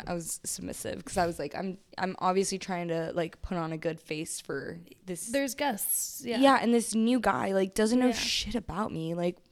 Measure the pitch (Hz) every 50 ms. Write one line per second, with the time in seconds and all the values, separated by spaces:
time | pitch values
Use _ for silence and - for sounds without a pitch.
0 | - - 175 170 165 160 - - - - - - - - - - - - - -
1 | - - - 196 175 170 165 160 143 147 - - 185 190 180 - _ _ - -
2 | - 190 185 - - 185 185 196 196 - 196 185 - - 185 175 175 170 170 165
3 | 165 165 - 175 165 160 - - - - 190 175 165 160 160 156 - 165 160 160
4 | - - 160 151 165 - - - - - - 139 - - 165 170 175 - - -
5 | - 185 180 - - 233 233 277 277 269 - - 294 285 214 202 - - - -
6 | - - - - - 240 233 240 269 277 262 - - 226 233 233 220 - - 226
7 | 220 233 254 254 208 202 208 127 - 196 190 190 190 190 - - 214 220 240 254
8 | 247 247 226 - - - - - - - 220 233 - - 156 185 220 - - 160
9 | 160 160 170 175 175 180 175 - _ _